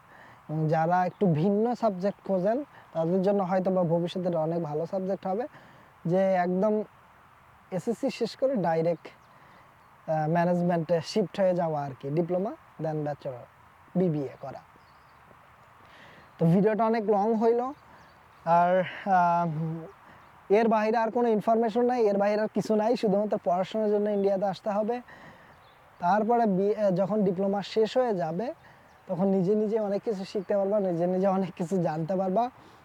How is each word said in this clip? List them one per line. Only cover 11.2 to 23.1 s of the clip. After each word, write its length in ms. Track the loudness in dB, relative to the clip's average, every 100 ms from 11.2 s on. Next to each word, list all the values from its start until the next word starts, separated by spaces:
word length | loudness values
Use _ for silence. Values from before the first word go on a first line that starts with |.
| -2 0
হয়ে 140 | 0
যাওয়া 300 | 2 -2 -4
আর 60 | -6 -10
কি, 100 | -4
ডিপ্লোমা, 400 | -2 0 -2 -2 -8 -18 -8
then 120 | -6
ব্যাচেলর, 520 | -4 -6 -6 -10 -12 -18 -20 -20 -20 -6 0
বিবিএ 320 | 0 0 -6 -10
করা। 180 | -14 -16 -20 -20 -20 -20 -20 -20 -20 -20 -20 -20 -20 -20 -20 -20 -20 -20 -20 0
তো 80 | 4
ভিডিওটা 380 | 4 4 2
অনেক 260 | 0 0 0
লং 240 | 0 2
হইল, 380 | 2 2 2 -2 -10 -20 -20 -20 -20 -20 -10
আর, 400 | 2 4 4 2 0 -6 0
আহ, 1500 | 2 4 2 0 -4 -6 -8 -12 -20 -20 -20 -20 -18 2
এর 140 | 2 4
বাইরে 300 | 2 0 0
আর 120 | 0
কোনো 180 | 0 2
ইনফরমেশন 560 | 2 2 2 2 0
নাই, 200 | 0 2 2
এর 100 | 2
বাইরে 240 | 0 0
আর 60 | -2
কিছু 200 | -4 0
নাই, 220 | 0 2 0
শুধুমাত্র 420 | 2